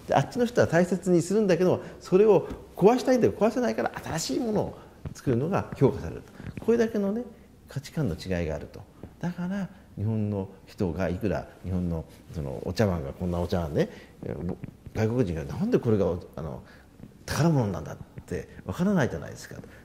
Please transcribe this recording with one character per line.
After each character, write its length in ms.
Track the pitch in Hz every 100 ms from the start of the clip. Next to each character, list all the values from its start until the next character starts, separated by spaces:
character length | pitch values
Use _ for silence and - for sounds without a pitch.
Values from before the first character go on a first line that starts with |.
| -
で、 80 |
あ 60 | -
っ 80 | 139
ち 80 | 240
の 60 |
人 160 | 233 -
は 60 | 110
大 180 | 165
切 260 | 175 185 185
に 120 | 175
す 100 | -
る 80 | 202
ん 60 | 202
だ 100 | 165
け 80 |
ど 60 | 185 120
も、 20 | - -
そ 180 | - 185
れ 80 | 220
を 200 | 180 - - - -
壊 220 | 190 254
し 40 |
た 120 | 262
い 40 | 254
ん 40 |
だ 60 | 220
け 40 |
ど、 120 | - 214
壊 40 |
せ 100 | 254
な 100 | 233
い 40 |
か 80 | 226
ら、 100 | 226 -
新 140 | 117 156
し 180 | - 269
い 40 |
も 120 | 233
の 80 | 208
を 180 | 90 - - - -
作 160 | - -
る 60 | 117
の 120 | 151
が 220 | 175 - -
評 140 | 131
価 100 | 98
さ 100 | 80
れ 60 | -
る 60 |
と。 420 | - - - - -
こ 60 |
れ 60 | 233
だ 100 | 220
け 100 | 214
の 140 | 196
ね、 100 | 220 247 - - - -
価 140 | -
値 120 | -
観 180 | - 127
の 40 |
違 300 | 78 92 87
い 20 | 80
が 100 | 73
あ 20 |
る 80 | -
と。 160 | - - - - -
だ 100 | 175
か 180 | 175 180
ら、 200 | 202 180 - - -
日 80 |
本 260 | 104 110 104
の 180 | 101 95 - -
人 260 | - 92
が 180 | 80 87
い 40 | 90
く 120 | 110
ら、 180 | 73 - -
日 60 | 87
本 180 | 90 87
の 160 | 82 76 - -
そ 60 | 85
の 220 | 71 60
お 80 | -
茶 140 | 95 104
碗 180 | 87
が、 80 | 67
こ 140 | - 90
ん 40 |
な 80 | 87
お 80 | 87
茶 140 | 90
碗 140 | 82
ね、 160 | 90 180 - - -
え 100 | -
ー、 140 | - 170
ぼ-、 100 | - - - -
外 140 | 107 110
国 160 | 123
人 100 | 98
が 100 | 80
「な 200 | 71 76
ん 60 | 214
で 80 | 190
こ 120 | 123
れ 80 | 107
が、 80 | 87 87 - -
あ 60 |
の、 200 | 78 64 - - - - - - -
宝 240 | 107 160
物 160 | 147 104
な 120 | 82
ん 40 |
だ」 80 | 73
っ 20 | 73 - -
て 240 | - 87 - -
わ 100 | -
か 100 | 90
ら 100 | 185
な 100 | 190
い 60 | 113
じ 60 | 80
ゃ 20 |
な 100 | -
い 20 |
で 60 | -
す 120 | -
か。 80 | - - -